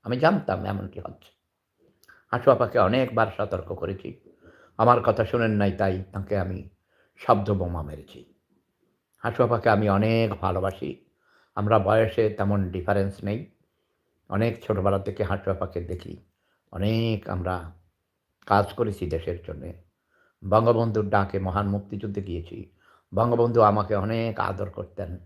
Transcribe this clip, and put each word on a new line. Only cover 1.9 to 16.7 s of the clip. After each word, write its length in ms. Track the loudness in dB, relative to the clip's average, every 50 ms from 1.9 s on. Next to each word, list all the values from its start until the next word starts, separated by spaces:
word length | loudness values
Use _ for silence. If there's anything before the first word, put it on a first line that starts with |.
| _ _ _ -20 -20 _ _ _
হাঁটু 160 | -6 4 6 6
আপাকে 260 | 6 6 2 0 4 2
অনেকবার 480 | 4 4 4 2 0 0 0 0 0 0 0
সতর্ক 340 | -6 -4 -4 -4 -8 -6 -8 -8
করেছি, 340 | -8 -6 -8 -8 -8 -10 -14 -14 _ _ -20 _ _ _ -20 -20 _ _ _ _ 4
আমার 200 | 6 6 6 6
কথা 200 | 4 0 2 2 0
শোনেন 300 | 0 0 0 2 2 2
নাই, 160 | 2 2 0 2
তাই 200 | 0 0 0 0 -2 -6 -8
তাকে 240 | -8 -10 -6 -4 -2 -2
আমি 200 | -2 -4 -6 -8 -10 -14 _ _ _ _ _ _ _ _ _ -10
শব্দ 280 | 0 2 2 2 2 0 0
বোমা 280 | 0 0 -4 -4 -6
মেরেছি। 380 | -6 -8 -10 -14 -16 -20 -20 -20 -20 _ _ _ _ _ _ _ _ _ _ _ _ _ _ _ _ _ _ _
হাঁটু 180 | -6 -6 0 2
আপাকে 260 | 2 2 2 2 4 4
আমি 160 | 4 4 4 4
অনেক 380 | 4 4 4 4 4 2 2 0 -2 -4
ভালোবাসি, 520 | -4 -2 -2 -2 -2 -4 -4 -4 -8 -10 -10 -10 _ _ _ _ _ _ _ _ _ _ _
আমরা 200 | -4 2 4 4 4
বয়সে 440 | 4 4 4 4 2 2 2 0 0 0 0
তেমন 240 | 0 0 0 2 0 0 -2
ডিফারেন্স 440 | -4 -4 -2 0 0 0 0 -2 -4 -6 -6
নেই। 160 | -6 -6 -6 -8 -14 _ _ _ _ _ _ _ _ _ _ _ _ _ _ _ _
অনেক 220 | -2 0 0 0 -2 -4
ছোটবেলা 380 | -4 -2 -2 2 2 2 2 2
থেকে 220 | -2 -6 -4 -4 -2
হাঁটু 240 | -2 -2 -4 -2 -4
আপাকে 280 | -4 -4 -4 -6 -6 -8
দেখি, 320 | -8 -8 -10 -10 -10 -14 -16 -18 _ _ _ _ _ _ _ _ _ _